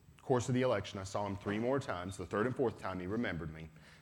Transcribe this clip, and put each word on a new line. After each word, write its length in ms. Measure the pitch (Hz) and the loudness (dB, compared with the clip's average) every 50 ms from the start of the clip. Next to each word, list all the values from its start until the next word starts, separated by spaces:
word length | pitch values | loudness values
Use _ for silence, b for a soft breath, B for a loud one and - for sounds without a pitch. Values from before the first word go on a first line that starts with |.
| - - - - | -20 -20 -20 -18
course 280 | - - 135 123 107 - | 0 2 2 2 4 2
of 60 | 127 | 2
the 80 | 127 | 4
election, 360 | 127 127 113 101 98 - - 101 | 4 4 4 2 0 -2 -6 -8
I 60 | 95 | -8
saw 200 | - - 107 104 | -4 -2 -2 0
him 120 | 101 98 | 0 -2
three 240 | 95 - 104 101 107 | -2 -2 0 0 2
more 180 | 113 123 135 143 | 2 2 2 2
times. 380 | 135 - 101 87 87 95 101 | 0 -2 -4 -4 -4 -6 -6
The 100 | - 90 | -6 -6
third 200 | - - 104 110 | -2 2 2 2
and 100 | 127 120 | 2 2
fourth 200 | - 135 110 - | 2 2 2 2
time, 220 | - - 98 92 92 | -2 -6 -4 -4 -2
he 80 | 90 | -2
remembered 480 | 90 104 117 120 104 87 78 85 78 78 | -2 -2 0 0 -2 -2 -4 -6 -6 -8
me. 160 | 80 80 78 B B B B B B | -10 -12 -14 B B B B B B